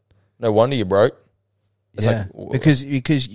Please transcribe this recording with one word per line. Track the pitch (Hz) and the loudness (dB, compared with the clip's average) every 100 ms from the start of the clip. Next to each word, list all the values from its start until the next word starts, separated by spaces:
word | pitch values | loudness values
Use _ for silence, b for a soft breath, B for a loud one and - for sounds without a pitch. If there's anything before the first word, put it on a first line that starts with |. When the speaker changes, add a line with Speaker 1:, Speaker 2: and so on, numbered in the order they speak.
| _ _ _ - | _ _ _ -6
Speaker 1:
No | 120 | 0
wonder | 104 123 135 | 2 2 0
you're | 95 | 0
broke." | 98 127 - _ _ _ _ _ _ _ | 2 2 0 _ _ _ _ _ _ _
It's | - 110 | -4 -2
Speaker 2:
Yeah, | 113 | -2
Speaker 1:
like, | 95 | -4
w- | - - | -12 -6
Speaker 2:
because, | 131 156 131 | 0 2 2
because, | 139 139 123 147 127 | 0 -4 -2 -2 -4